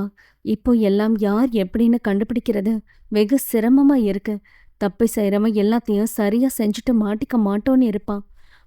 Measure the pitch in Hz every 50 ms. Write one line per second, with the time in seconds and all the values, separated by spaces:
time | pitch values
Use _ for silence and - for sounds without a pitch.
0 | 202 202 - _ _ _ _ _ - 214 214 208 - 254 240 226 214 196 196 202
1 | 208 220 226 208 214 202 202 220 254 269 226 220 190 185 - 220 233 233 233 240
2 | - 220 196 202 220 - 240 233 - - 220 202 190 220 226 214 - _ _ _
3 | - - 214 208 214 202 262 269 - - - 226 214 233 262 269 277 277 285 262
4 | 220 202 196 202 - 220 208 202 - _ _ _ _ - - - - 202 185 -
5 | 233 220 - 233 208 196 196 202 208 226 214 208 202 208 226 240 - - 208 202
6 | 214 233 - - 208 202 208 233 262 269 - - 226 208 208 - - - 247 226
7 | 208 202 208 214 269 - - 233 214 196 196 208 214 269 262 262 254 226 196 208
8 | - - 208 202 202 - - - - - _ _ _